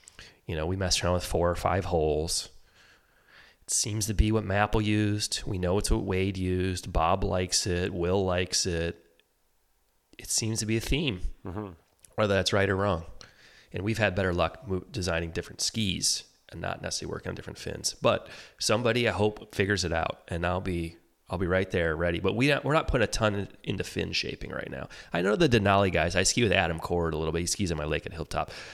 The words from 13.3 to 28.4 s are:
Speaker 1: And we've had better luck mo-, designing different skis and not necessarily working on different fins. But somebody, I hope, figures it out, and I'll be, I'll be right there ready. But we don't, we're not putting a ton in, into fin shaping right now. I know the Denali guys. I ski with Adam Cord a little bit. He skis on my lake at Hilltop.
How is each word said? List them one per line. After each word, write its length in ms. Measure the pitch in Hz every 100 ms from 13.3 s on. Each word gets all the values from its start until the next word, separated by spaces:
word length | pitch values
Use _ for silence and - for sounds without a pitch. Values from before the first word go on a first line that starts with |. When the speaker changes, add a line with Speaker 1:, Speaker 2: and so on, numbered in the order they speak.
| - - - -
Speaker 1:
And 120 | 92
we've 140 | 101 110
had 180 | 104 92
better 180 | 92
luck 340 | 87 82 - -
mo-, 180 | 92 -
designing 400 | - 90 82 85
different 280 | 85 - -
skis 640 | - 113 101 87 - - - _ -
and 100 | 85
not 200 | 90 -
necessarily 280 | 90 - -
working 160 | - -
on 60 | 92
different 220 | - -
fins. 380 | - - - -
But 280 | 127 104 - - - -
somebody, 500 | - 110 117 120 117
I 20 |
hope, 440 | 92 107 104 - -
figures 280 | 98 98 87
it 60 |
out, 300 | 82 78 - -
and 180 | 87 85
I'll 160 | 90
be, 360 | 98 87 82 - _ _ -
I'll 100 | 87
be 80 | 87
right 220 | 92 98
there 240 | 92 82 78
ready. 240 | 87 87
But 160 | 95 107
we 120 | 143
don't, 160 | 139
we're 120 | 131 156
not 120 | -
putting 160 | 127
a 40 | 104
ton 260 | - 107
in, 140 | 101 95 -
into 200 | - 95
fin 280 | - 95 87
shaping 400 | 90 - - -
right 180 | - -
now. 180 | 67 - - -
I 120 | 165
know 120 | 185 208
the 140 | 156
Denali 420 | 117 101 98 98
guys. 240 | 85 85 90
I 60 |
ski 220 | 95 123
with 80 | 110
Adam 280 | 90 85 82
Cord 360 | - 87 82 78
a 20 |
little 160 | 80
bit. 60 | 82
He 60 | 87
skis 240 | - 92
on 60 | 78
my 60 | 76
lake 200 | 76 -
at 80 |
Hilltop. 380 | 82 76 76